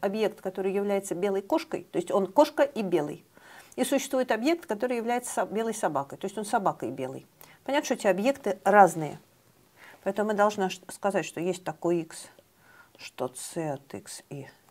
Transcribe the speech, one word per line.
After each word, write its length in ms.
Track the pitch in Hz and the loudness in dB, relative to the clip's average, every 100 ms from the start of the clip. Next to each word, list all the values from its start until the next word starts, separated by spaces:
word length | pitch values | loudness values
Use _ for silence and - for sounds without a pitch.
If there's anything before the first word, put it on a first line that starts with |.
объект, 360 | 196 214 208 208 | -4 0 -2 -2
который 320 | 190 190 190 | -8 -4 -2
является 440 | 196 202 196 196 175 | 0 0 -2 -2 -2
белой 260 | 202 196 | -2 -2
кошкой, 420 | 196 330 - - - | 0 -2 -2 -10 -6
то 60 | 160 | -4
есть 140 | 175 | 0
он 200 | 202 190 | 0 2
кошка 320 | - 294 - | 4 4 4
и 200 | 277 220 | 0 0
белый. 420 | 190 165 147 - _ - - - - - | 0 0 0 -6 _ -20 -20 -20 -10 -4
И 80 | |
существует 480 | 254 277 - 262 254 | 0 0 0 -2 0
объект, 340 | 220 269 339 - | 0 0 0 -2
который 320 | 208 247 240 | -4 -2 -2
является 360 | 220 247 247 | -2 -2 -2
со-, 120 | - 180 | -4 -2
белой 280 | 208 226 | -2 -2
собакой, 440 | 220 185 143 139 - | -2 -2 -2 -4 -8
то 80 | 202 | -8
есть 120 | 214 | -8
он 80 | 202 | -2
собака 400 | - 180 - - | 0 0 -2 -6
и 60 | |
белый. 360 | 131 131 131 - - - - | -6 -8 -8 -16 -20 -20 -16
Понятно, 220 | - 285 302 | -4 -2 0
что 80 | - | 0
эти 120 | 208 | 2
объекты 520 | 185 240 269 208 - | 4 2 0 -2 0
разные. 560 | 202 208 180 165 147 151 _ _ _ _ _ - - - | 6 10 10 6 -6 -8 _ _ _ _ _ -20 -20 -8
Поэтому 260 | 196 196 208 | -4 -2 0
мы 60 | 202 | 4
должны 340 | 208 208 185 | 4 2 -2
ш-, 120 | - - | -2 -14
сказать, 380 | - 202 190 160 | -4 -2 0 -2
что 160 | - | -4
есть 220 | 175 180 | -4 -4
такой 360 | 170 156 170 175 | -6 -4 0 0
X, 260 | 160 - - - - _ _ - - - | -2 -12 -18 -20 -20 _ _ -20 -20 -20
что 300 | - - - - | -14 -8 -8 -8
C 360 | - 175 156 | -10 -6 -6
от 220 | 135 - | -6 -10
X 300 | 101 - - - | -16 -14 -18 -14
и 180 | 143 135 - _ | -14 -14 -20 _